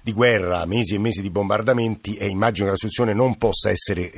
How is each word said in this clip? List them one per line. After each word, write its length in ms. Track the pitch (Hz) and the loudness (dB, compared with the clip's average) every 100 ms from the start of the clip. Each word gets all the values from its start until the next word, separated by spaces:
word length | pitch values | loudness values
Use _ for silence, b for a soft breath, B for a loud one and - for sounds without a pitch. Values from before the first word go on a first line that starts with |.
di 100 | - | -6
guerra, 540 | 104 123 110 87 87 85 | 2 2 2 0 -2 -2
mesi 300 | 110 104 101 | -2 0 -2
e 20 | |
mesi 240 | 110 104 | -2 -2
di 80 | 98 | -4
bombardamenti, 880 | 92 98 104 107 120 113 104 - 104 | -2 0 0 0 0 0 -4 -8 -6
e 100 | 104 | -4
immagino 380 | 95 110 104 | 0 0 0
che 80 | 98 | -2
la 40 | 98 | 0
soluzione 380 | 110 - 120 | -2 -2 0
non 240 | 104 131 113 | 2 0 2
possa 320 | 113 95 101 | 2 4 4
essere 400 | 95 - 90 90 | 4 0 0 -4